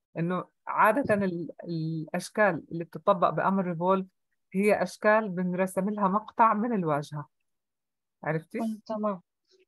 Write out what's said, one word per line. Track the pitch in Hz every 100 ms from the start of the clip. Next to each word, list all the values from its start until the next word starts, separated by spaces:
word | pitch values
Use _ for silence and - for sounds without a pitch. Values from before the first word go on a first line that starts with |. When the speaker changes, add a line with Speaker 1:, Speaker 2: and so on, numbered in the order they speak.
| _ 165
Speaker 1:
إنه | 165 180 - _ -
عادة | 151 202 226 233
ال-، | 208 190 170 165 -
الأشكال | 175 165 160 160 156 180 - - 208 156 -
اللي | 165
بتطبق | 170 165 - 190 175
بأمر | 156 180 196 180
revolve | 165 180 190 190 _ _ _ _
هي | 185 208 196
أشكال | 185 - 214 214 220
بنرسم | 175 180 180 190 190 190
لها | 208 196
مقطع | 202 208 - 226
من | 208 240
الواجهة. | 220 165 147 147 147 143 _ _ _ _ _ _ _ _ _
عرفتي؟ | - 160 - 226
Speaker 2:
مم، | 226 214 -
تمام. | 214 214 185 _ _ _ _